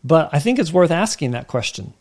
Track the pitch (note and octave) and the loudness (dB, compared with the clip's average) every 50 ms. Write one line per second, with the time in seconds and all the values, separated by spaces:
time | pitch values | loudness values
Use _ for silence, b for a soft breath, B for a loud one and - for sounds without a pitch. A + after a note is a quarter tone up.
0 | - B2+ D#3 E3 D#3 - - D3 C#3+ A#3 B3+ B3+ A#3+ D#3 E3 F3+ F3+ E3+ E3+ E3+ | 0 4 2 2 2 2 -2 -2 0 0 0 0 -2 0 2 2 4 4 4 0
1 | F#3+ A3 - - D3 B2 B2 A#2+ C3 - - B2+ A2+ - - - G2 - - _ | 0 -2 -2 -4 -4 -4 -4 -6 -8 -6 -6 -4 -4 -4 -8 -10 -14 -14 -16 _